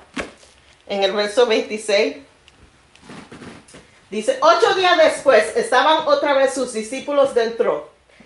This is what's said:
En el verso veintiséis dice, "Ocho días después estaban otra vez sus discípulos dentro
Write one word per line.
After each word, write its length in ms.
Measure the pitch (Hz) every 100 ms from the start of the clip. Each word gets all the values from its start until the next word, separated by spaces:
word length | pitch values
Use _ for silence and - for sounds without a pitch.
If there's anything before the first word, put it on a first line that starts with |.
| - - - - - _ _ _ -
En 160 | 202
el 100 | 196
verso 340 | 214 208 254 240
veintiséis 720 | 226 - 214 - 202 277 - - _ _ _ _ _ _ _ - - - - - - - - _ _ _
dice, 260 | 214 240 254
"Ocho 320 | 311 349 440
días 240 | 381 359 330
después 580 | 311 - 277 226 - 240
estaban 500 | - 254 302 311 302
otra 260 | 285 302
vez 180 | 269 262
sus 220 | 277 247
discípulos 580 | 220 214 262 285 285 254
dentro 580 | 240 220 226 208 147 - _ _ _